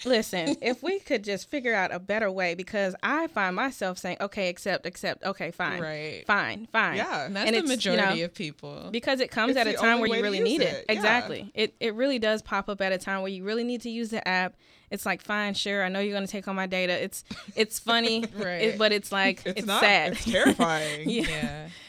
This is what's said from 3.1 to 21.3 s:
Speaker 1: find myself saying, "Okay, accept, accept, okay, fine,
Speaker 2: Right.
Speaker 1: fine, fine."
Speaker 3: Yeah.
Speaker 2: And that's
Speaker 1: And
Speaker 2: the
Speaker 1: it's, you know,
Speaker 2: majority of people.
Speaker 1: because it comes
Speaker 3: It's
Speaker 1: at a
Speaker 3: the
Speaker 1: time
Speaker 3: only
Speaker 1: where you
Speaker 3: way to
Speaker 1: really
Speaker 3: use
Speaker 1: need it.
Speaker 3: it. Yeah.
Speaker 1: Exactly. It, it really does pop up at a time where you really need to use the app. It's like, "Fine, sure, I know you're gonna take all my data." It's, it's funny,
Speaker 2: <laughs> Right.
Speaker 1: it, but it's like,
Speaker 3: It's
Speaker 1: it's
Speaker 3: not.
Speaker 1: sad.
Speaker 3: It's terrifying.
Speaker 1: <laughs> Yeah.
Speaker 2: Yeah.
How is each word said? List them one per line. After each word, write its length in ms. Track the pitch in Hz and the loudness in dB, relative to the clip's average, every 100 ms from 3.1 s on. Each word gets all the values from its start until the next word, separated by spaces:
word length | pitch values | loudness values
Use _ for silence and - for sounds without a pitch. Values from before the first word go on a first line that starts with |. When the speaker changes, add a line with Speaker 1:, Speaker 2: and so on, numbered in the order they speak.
| 294 330 | 0 0
Speaker 1:
find 280 | 220 190 185 | 0 0 0
myself 440 | 262 254 190 180 | -2 -2 -4 -4
saying, 180 | 185 170 | -6 -4
"Okay, 300 | 196 - 185 | -6 -2 -4
accept, 380 | 180 202 180 - | -2 -4 -4 -4
accept, 360 | - 170 - | -6 -6 -4
okay, 280 | 190 190 165 | -6 -4 -6
fine, 280 | - - - | -4 -4 -2
Speaker 2:
Right. 400 | 156 151 156 98 - | -4 -6 -8 -8 0
Speaker 1:
fine, 420 | 202 131 117 226 | 0 0 -4 -2
fine." 260 | 220 190 165 | 2 2 0
Speaker 3:
Yeah. 300 | 320 170 139 | -2 -2 -4
Speaker 2:
And 80 | 196 | 0
that's 100 | 214 | 2
Speaker 1:
And 100 | 226 320 | 2 2
Speaker 2:
the 40 | |
Speaker 1:
it's, 120 | 254 202 | 0 2
you 60 | |
know, 60 | 180 | 2
Speaker 2:
majority 240 | 196 175 | 2 2
of 100 | 170 | -4
people. 560 | - 160 - 147 143 156 | -6 -10 -10 -12 -12 -6
Speaker 1:
because 280 | 220 285 269 | -4 0 0
it 100 | 254 | 0
comes 220 | - 226 | 2 2
Speaker 3:
It's 80 | 262 | 4
Speaker 1:
at 80 | 220 | 2
a 60 | |
Speaker 3:
the 40 | - | 4
Speaker 1:
time 200 | 226 233 | 4 4
Speaker 3:
only 120 | 226 | 4
Speaker 1:
where 80 | 226 | 2
you 60 | |
Speaker 3:
way 60 | 208 | 2
to 80 | 196 | 2
Speaker 1:
really 100 | 190 | 2
Speaker 3:
use 100 | 240 | 4
Speaker 1:
need 20 | 180 | 2
it. 80 | |
Speaker 3:
it. 120 | 143 - | 0 -2
Yeah. 40 | 214 | 2
Speaker 1:
Exactly. 560 | 208 240 202 135 202 | 4 2 0 -6 -6
It, 220 | - 214 - | -2 -2 -2
it 140 | 226 | -4
really 240 | 214 277 262 | 0 2 2
does 240 | 214 220 | 2 0
pop 260 | - 202 202 | -2 -4 -4
up 140 | 196 | -2
at 100 | 190 | 0
a 60 | 185 | 0
time 240 | 196 190 | -2 -2
where 100 | 190 | -4
you 120 | 190 | -6
really 200 | 190 226 | -4 -2
need 180 | 240 240 | -2 -4
to 100 | 233 | -6
use 180 | 233 226 | -6 -4
the 180 | 226 - | -4 0
app. 280 | 185 180 - _ - _ | 0 0 -4 _ -20 _
It's 160 | 202 208 | -6 -2
like, 160 | 185 | -4
"Fine, 320 | - 208 208 | -2 -2 0
sure, 300 | 196 208 202 | -2 0 0
I 60 | 185 | 0
know 100 | 190 | 0
you're 140 | 202 202 | -2 -2
gonna 100 | 196 | -4
take 220 | 208 196 | -6 -6
all 80 | 190 | -4
my 100 | 190 | -2
data." 280 | 185 180 | 0 0
It's, 300 | 175 190 - - - - - | 0 -2 -8 -12 -14 -8 -2
it's 220 | 214 - | -2 -2
funny, 440 | - 233 233 226 226 | 0 2 4 0 -2
Speaker 2:
<laughs> 60 | 202 | -4
Right. 280 | 190 175 | -4 0
Speaker 1:
it, 140 | 220 208 | 0 4
but 120 | 214 | 4
it's 200 | 208 - | 4 2
like, 320 | 196 196 190 180 | 2 2 2 -4
Speaker 3:
It's 140 | 202 | -4
Speaker 1:
it's 80 | 202 | 0
Speaker 3:
not. 140 | 214 | 6
Speaker 1:
sad. 320 | 214 190 156 | 6 6 4
Speaker 3:
It's 120 | 220 - | 0 0
terrifying. 840 | - - - 165 156 151 151 156 | 4 4 6 4 2 -2 -4 -2
Speaker 1:
<laughs> 0 | |
Yeah. 140 | 240 | -2
Speaker 2:
Yeah. 380 | - | -2